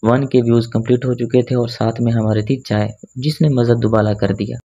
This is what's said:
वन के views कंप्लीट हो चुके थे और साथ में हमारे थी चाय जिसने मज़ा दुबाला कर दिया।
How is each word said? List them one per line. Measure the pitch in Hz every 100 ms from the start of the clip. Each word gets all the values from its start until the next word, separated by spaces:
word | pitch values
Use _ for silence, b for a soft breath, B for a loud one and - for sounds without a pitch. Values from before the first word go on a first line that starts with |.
| 110
वन | 123 135
के | 131
views | 117 117 117
कंप्लीट | - 113 123 127
हो | 123
चुके | 120 123
थे | 120 127
और | 120
साथ | - 113 113
में | 117
हमारे | 117 110 107
थी | 107 135 -
चाय | 107 107 107 - -
जिसने | 139 151 156 131
मज़ा | 120 120
दुबाला | 117 113 107 104
कर | 98 98
दिया। | 101 - _